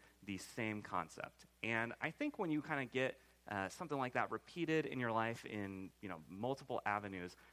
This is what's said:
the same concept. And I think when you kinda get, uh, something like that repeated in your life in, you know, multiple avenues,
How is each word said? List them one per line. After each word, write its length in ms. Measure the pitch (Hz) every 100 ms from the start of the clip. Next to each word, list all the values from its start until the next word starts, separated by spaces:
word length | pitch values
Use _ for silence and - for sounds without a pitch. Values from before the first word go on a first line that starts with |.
| - -
the 120 | 104 95
same 460 | - - 110 107
concept. 640 | - 92 80 - - - - -
And 300 | 110 113 117 -
I 80 | 147
think 300 | - 294 -
when 100 | 180
you 100 | 151
kinda 260 | 147 147 123
get, 340 | 127 131 - - - -
uh, 200 | 101 95
something 300 | - 170 143
like 160 | 127
that 180 | 123 104
repeated 520 | 113 - 175 160 160
in 140 | 147 131
your 140 | 120
life 320 | 113 113 117
in, 480 | - 107 98 95 92 -
you 60 | 98
know, 160 | 85 78
multiple 540 | 95 120 135 135 120
avenues, 520 | - 104 101 95 90 - -